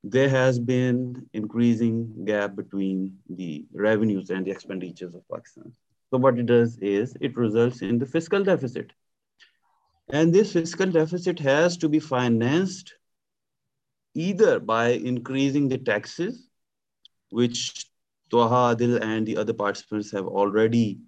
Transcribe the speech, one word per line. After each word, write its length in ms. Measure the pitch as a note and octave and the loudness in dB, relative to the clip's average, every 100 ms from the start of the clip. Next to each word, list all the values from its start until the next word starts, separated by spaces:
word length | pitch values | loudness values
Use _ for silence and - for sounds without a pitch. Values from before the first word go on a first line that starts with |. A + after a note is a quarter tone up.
there 260 | G#2 B2+ C#3 | 0 2 4
has 300 | C3 C3 A#2+ | 4 4 2
been 680 | A#2+ B2+ B2+ B2 B2+ B2 - | 0 0 2 0 -2 -10 -12
increasing 920 | A2 G#2+ A#2 A#2+ A2+ A#2 A2+ A#2 A2 G2 | -8 -6 2 2 4 0 0 -6 -8 -2
gap 300 | G#2 G2+ G2 | -2 -2 -6
between 600 | F#2 G2 G2 F#2+ F#2+ F#2+ - | -8 -4 -2 -2 -6 -10 -16
the 380 | F2 F2 D2+ - | -10 -8 -10 -12
revenues 560 | D#2+ G#2+ G#2+ A2 G2 F2 | -2 0 2 2 -2 -4
and 160 | F#2 F#2 | -6 -6
the 60 | |
expenditures 640 | F#2+ - F#2+ F2+ - F2+ F2 | -8 -10 -10 -10 -12 -16 -16
of 120 | _ | _
Pakistan. 400 | - - - - _ _ _ _ | -14 -14 -20 -20 _ _ _ _
So 80 | B2+ | 2
what 180 | C3 A#2+ | 4 4
it 80 | A#2+ | 4
does 320 | A#2+ A#2 A#2 | 4 4 0
is 400 | G2+ G2+ B2 - | -2 0 -2 -6
it 160 | - A#2 | -6 -2
results 460 | A#2 A2 A#2+ B2 | 0 2 0 -2
in 160 | F#2+ A#2 | -2 -2
the 80 | C3+ | 0
fiscal 380 | D#3+ E3 G3 | -4 -2 0
deficit. 500 | G3 D#3+ B2 - - _ _ _ _ _ _ _ _ _ _ _ - | 2 0 -2 -8 -12 _ _ _ _ _ _ _ _ _ _ _ -6
And 220 | C#3+ E3 | 2 4
this 220 | F3+ G#3 | 4 4
fiscal 380 | E3+ E3 - F#3+ | 0 -2 -2 0
deficit 480 | E3 D#3 F3 F3+ E3+ | 2 0 -2 -4 -2
has 360 | C#3 C#3+ F3 F3 | 2 4 2 0
to 120 | D#3+ | 0
be 100 | D3+ | 0
financed 920 | D3+ B2+ B2 A#2 A#2+ D#3 F#3+ - - - _ _ _ _ _ _ _ _ _ _ _ | 0 -2 2 2 2 0 0 -6 -18 -20 _ _ _ _ _ _ _ _ _ _ _
either 460 | - F3 F#3+ G3+ A2 | -6 -4 4 4 4
by 300 | G#2 A2+ A#2 | 0 2 2
increasing 760 | A#2+ B2 B2 A#2+ C3+ C#3 C#3+ C#3 | 0 -2 -4 -4 0 0 2 0
the 120 | B2+ | 0
taxes, 680 | - G#2 - - F#3 B3+ _ _ _ _ _ _ _ _ _ | 0 -2 -4 -8 -8 -8 _ _ _ _ _ _ _ _ _
which 560 | A2+ A#2+ A#2+ - - - _ _ _ _ | -2 0 -2 -10 -12 -20 _ _ _ _
Taha, 440 | A#2+ A2+ B2 A#2+ A#2 | 2 4 4 2 2
Adil, 260 | A#2+ A#2+ | 2 0
and 240 | A2 A2 A2 | 0 -2 -2
the 120 | A#2+ | -2
other 160 | G#2+ | -4
participants 580 | G#2 G2+ G2 - G#2+ G#2 | -2 -2 -4 -6 -8 -6
have 160 | G2+ F2+ | -6 -4
already 720 | F#2+ G2+ G#2 A2+ A#2 A2 - | -2 0 2 2 2 0 -4